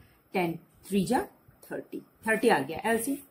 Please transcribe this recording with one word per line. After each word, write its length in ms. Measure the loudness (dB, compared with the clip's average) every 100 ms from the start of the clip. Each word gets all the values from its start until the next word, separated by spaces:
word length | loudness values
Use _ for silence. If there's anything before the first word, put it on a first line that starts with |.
| -16 _ _
टेन 200 | -2 -2 -4 -12 _ -2
थ्री 180 | 0 2
जा 160 | 0 -2 -12 _ _ -12
थर्टी, 300 | -12 -10 -14 -16 _ -2
थर्टी 220 | 2 4
आ 100 | 4
गया 220 | 0 -4 0
एलसीएम, 320 | 0 0 -6 -8